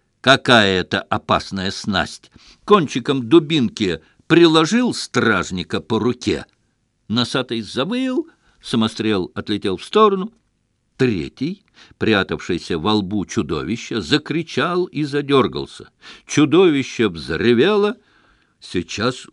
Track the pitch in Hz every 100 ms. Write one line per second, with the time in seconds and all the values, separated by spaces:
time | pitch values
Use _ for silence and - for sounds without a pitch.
0 | _ _ 127 131 - 120 101 92 87 101
1 | - - - 90 - 95 95 - - 92
2 | 78 - _ - _ _ - 208 143 135
3 | 117 139 117 170 147 160 110 - 98 80
4 | _ _ - 165 170 160 156 233 247 -
5 | - 127 113 98 87 92 80 98 - 110
6 | 101 - - 76 - _ _ _ _ _
7 | - 113 120 143 127 117 95 113 156 247
8 | 262 254 320 _ _ _ - 120 110 -
9 | 110 101 87 - - 104 101 90 - 214
10 | 214 190 208 - _ _ _ _ _ -
11 | 131 95 69 - 147 190 _ _ - -
12 | 113 104 92 - - 85 - 85 95 107
13 | 92 104 85 - 76 80 67 117 - 117
14 | 110 147 - 151 165 - 160 175 175 -
15 | 147 147 139 139 101 67 67 - - _
16 | - - - - 147 156 185 143 127 -
17 | 110 82 67 80 107 117 185 208 208 -
18 | _ _ _ _ _ _ - 92 85 -
19 | 117 127 -